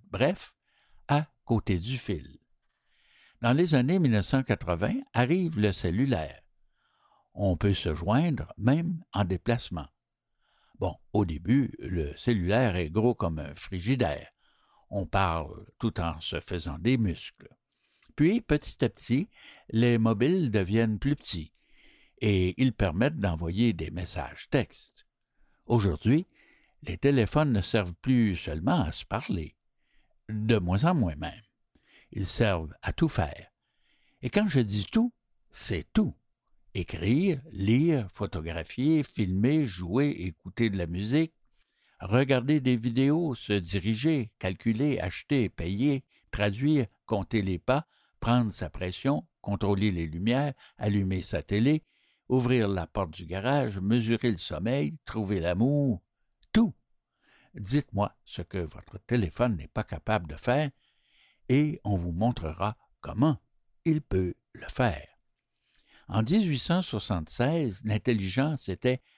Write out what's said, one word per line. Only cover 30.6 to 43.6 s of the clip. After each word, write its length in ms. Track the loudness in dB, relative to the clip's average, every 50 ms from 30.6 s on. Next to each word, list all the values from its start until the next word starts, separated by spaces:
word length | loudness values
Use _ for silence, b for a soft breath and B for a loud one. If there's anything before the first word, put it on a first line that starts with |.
| 2 2 0 2 2
en 100 | 2 2
moins 220 | 2 2 0 -2
même. 260 | -4 -8 -10 -10 -12 -18 _ _ _ _ _ _ b b b b b b b b
Ils 140 | -6 -4
servent 460 | -2 0 0 2 2 2 0 -4 -6 -12 -10 -8
à 100 | -6 -2
tout 160 | 0 0 0
faire. 420 | 2 0 -2 -2 -4 -10 -18 -20 _ _ _ _ _ _ _ _ _ _ _ _ _ _ -8
Et 80 | -2
quand 180 | 0 0 2 2
je 120 | 2 2
dis 260 | 2 2 0 -4 -2
tout, 260 | 0 2 2 2 0 -2 _ _ _ _ _ _ _
c'est 360 | -16 -12 -8 -6 -6 -6 -6 -2 0
tout. 220 | 0 0 0 -2 _ _ _ _ _ _ _ _ _ _ _ -6
Écrire, 680 | -6 -6 -6 -6 -2 0 2 2 2 2 2 0 -2 -4 -10
lire, 580 | -8 -2 2 4 4 4 4 4 2 2 0 -4 -6
photographier, 920 | -6 -6 -6 -6 -6 -6 -6 -6 -6 -8 -8 -6 -2 2 2 2 2 0
filmer, 640 | -2 -4 -2 -2 0 2 2 2 2 2 2 0
jouer, 440 | -2 -4 -6 -6 -2 0 0 0 0
écouter 600 | -2 -4 -6 -8 -10 _ -14 -10 -4 0 0 0
de 60 | 0 0
la 80 | -4
musique, 480 | -4 -4 -6 -4 0 0 0 0 0 _ _ _ _ _ _ _ _ _ _ _ _ _ -14
regarder 600 | -4 0 2 2 4 4 2 2 2 2 2 2
des 160 | 4 2 2
vidéos, 580 | 2 2 0 2 2 4 4 4 2 0 -2 -4
se 200 | -6 -2 0 0
diriger, 760 | 0